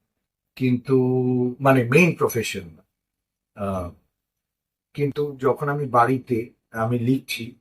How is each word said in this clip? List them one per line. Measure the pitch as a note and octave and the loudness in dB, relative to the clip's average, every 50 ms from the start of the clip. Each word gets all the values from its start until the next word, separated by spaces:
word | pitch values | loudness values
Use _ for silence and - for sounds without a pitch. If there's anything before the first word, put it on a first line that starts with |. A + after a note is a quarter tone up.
| _ _ _ _ _ _ _ _ _ _ _ | _ _ _ _ _ _ _ _ _ _ _
কিন্তু, | - C3 B2+ B2 A#2+ - - C3+ C3 B2+ B2+ B2+ B2+ B2+ B2+ B2+ B2 B2 B2 B2 - | -2 0 0 0 0 0 2 2 2 2 2 0 0 0 0 0 0 0 -2 -4 0
মানে, | C3+ C3+ C3+ C3 A#2+ | 2 2 4 4 2
মেইন | A#2+ B2+ D#3+ F3+ E3 C#3+ | 4 4 4 4 4 2
প্রফেশন | - C3+ - - A#2 G#2 - - G2 F2 E2 D#2+ - | 0 -2 -2 -2 -4 -4 -4 -8 -10 -10 -12 -20 -20
না। | _ _ _ _ _ _ _ _ _ _ _ _ _ _ _ G#2+ | _ _ _ _ _ _ _ _ _ _ _ _ _ _ _ -10
আহ, | G2+ G2 G2 F#2 E2+ E2+ - _ _ _ _ _ _ _ _ _ _ _ _ _ _ _ _ _ _ _ _ | -6 -6 -4 -6 -6 -8 -12 _ _ _ _ _ _ _ _ _ _ _ _ _ _ _ _ _ _ _ _
কিন্তু | D3 C#3+ C#3 - D3 D3 D3 C#3 C3 | -4 -4 -2 -2 -4 -6 -6 -6 -2
যখন | C3 C#3 - - D3+ C#3+ | 0 0 0 0 -2 -4
আমি | C#3+ D3 C#3+ | -2 -4 -4
বাড়িতে | B2 A2+ B2 A#2+ A#2+ C3+ B2+ - - B2 A2 A#2+ B2 _ _ _ _ | 0 2 2 2 2 2 -2 -2 -2 -4 -4 -4 -6 _ _ _ _
আমি | - A2+ A2+ A2+ B2 A#2+ | -6 -4 -2 -2 -2 0
লিখছি, | A2+ A#2+ C3+ C3+ - - - - A#2 A2+ - _ | 2 0 0 0 0 -6 -10 -10 -10 -12 -14 _